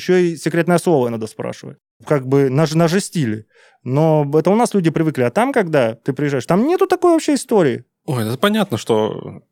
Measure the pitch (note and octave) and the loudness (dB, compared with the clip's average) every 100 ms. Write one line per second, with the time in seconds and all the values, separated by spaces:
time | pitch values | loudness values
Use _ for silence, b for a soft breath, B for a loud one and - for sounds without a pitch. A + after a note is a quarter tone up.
0 | - F3+ F3 E3 D#3+ E3+ E3 E3+ F#3 D3+ | 0 2 2 -2 -4 -2 0 0 2 2
1 | A#2+ A2+ A2 - - - - - _ _ | 2 -2 -8 -8 -10 -10 -16 -20 _ _
2 | - D3+ B2+ C#3 C#3 C3 D#3 D#3+ E3+ F#3+ | -2 -2 2 2 2 2 0 2 2 0
3 | - F3 A#2+ G#2+ - b b b B2 C3+ | -2 -2 -2 -4 -10 b b b -4 0
4 | D#3+ D#3 C#3+ D3+ F3+ G#3+ A#3+ G3+ E3 D#3+ | 2 2 2 0 2 2 2 0 0 0
5 | D#3+ C3+ A#2+ G3+ B3+ C4+ F3 D3+ A#2 A2 | -2 0 0 0 0 0 0 0 0 -2
6 | - C3+ C#3+ C#3 - F3 C#4 F4+ F#4 F4+ | -6 -4 -4 -2 0 0 2 0 0 2
7 | F4 E4 - C#4 - A3 D3 A#2 - _ | 2 2 0 -2 0 2 2 -2 -10 _
8 | - B2+ A2 B2 G3+ A3 G3 A2 - A2 | -6 -4 -4 -2 0 0 -2 -4 -2 0
9 | G#2+ - - F#2 - | -2 -6 -12 -16 -20